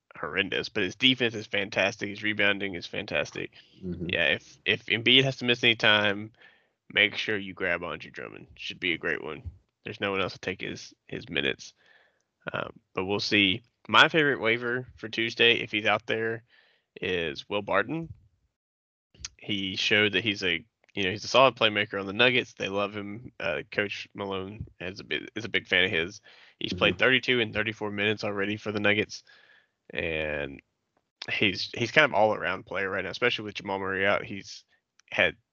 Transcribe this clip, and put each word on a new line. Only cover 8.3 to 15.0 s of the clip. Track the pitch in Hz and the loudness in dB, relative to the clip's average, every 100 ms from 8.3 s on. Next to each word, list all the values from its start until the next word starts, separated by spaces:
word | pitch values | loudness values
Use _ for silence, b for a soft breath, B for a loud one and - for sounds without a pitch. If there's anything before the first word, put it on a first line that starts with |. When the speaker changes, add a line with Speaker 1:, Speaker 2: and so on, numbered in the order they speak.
| 50 - | -14 -20
Speaker 1:
Should | - - 82 | -14 -12 -6
be | 90 | -4
a | 80 | -2
great | 87 71 | -2 -4
one. | 73 73 - - _ _ | -6 -10 -12 -16 _ _
There's | - 104 | -12 -6
no | 101 | -2
one | 95 | -2
else | 95 | -2
to | - | -4
take | - 95 | -8 -6
his, | 95 87 - _ - | -8 -10 -14 _ -12
his | - - | -12 -6
minutes. | 76 69 - - _ _ _ _ _ _ _ - | -2 -2 -4 -10 _ _ _ _ _ _ _ -8
Um, | - - - _ | -6 -6 -10 _
but | - 95 | -6 -2
we'll | 101 | -2
see. | - 104 98 92 _ _ - | 4 6 6 2 _ _ 4
My | 110 151 | 8 8
favorite | 170 147 107 | 6 2 2
waiver | 110 117 120 123 127 | 0 0 -2 -4 -6
for | - | -12